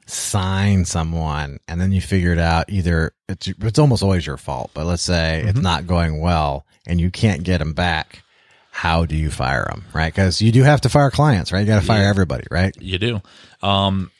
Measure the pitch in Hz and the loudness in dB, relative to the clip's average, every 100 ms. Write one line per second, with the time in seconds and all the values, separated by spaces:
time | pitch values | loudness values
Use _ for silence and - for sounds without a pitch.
0 | - - - 101 92 95 101 95 87 85 | -10 -10 -4 -2 -2 0 2 2 2 -2
1 | 80 82 78 73 71 69 - 85 95 95 | -4 -4 -4 -4 -6 -12 -10 -4 0 0
2 | - 95 87 82 82 85 - 98 85 82 | 0 0 2 2 2 0 0 -2 0 0
3 | 80 - - 92 95 - 110 127 147 101 | -2 -6 -12 -10 -10 -6 -2 2 4 4
4 | 98 92 78 67 - 64 - - 82 85 | 2 0 -2 -8 -8 -8 -8 -6 -4 -2
5 | - 85 80 80 104 113 160 78 87 87 | 0 0 0 0 0 0 0 -2 0 0
6 | 82 76 85 82 73 69 - _ - 87 | 0 0 0 0 0 -4 -10 _ -4 0
7 | 87 - 110 76 90 87 76 78 87 80 | 0 0 0 0 -2 -2 -2 -2 -2 -2
8 | - - _ _ _ _ _ - 85 82 | -6 -16 _ _ _ _ _ -4 0 0
9 | 80 78 76 - 64 65 50 50 - 78 | 0 -2 -2 -4 -2 -2 -4 -8 -8 -4
10 | 80 98 95 87 113 117 139 143 123 147 | -2 0 0 2 4 6 6 4 2 2
11 | 139 - 151 101 - 95 104 107 - 107 | 2 2 2 2 0 -2 2 2 4 4
12 | 101 98 82 62 - 80 95 - 92 92 | 4 2 0 -4 -4 -2 -2 -4 -6 -4
13 | 117 107 - - - _ 98 98 98 95 | -2 -4 -8 -18 -20 _ 0 2 2 0
14 | 90 | -4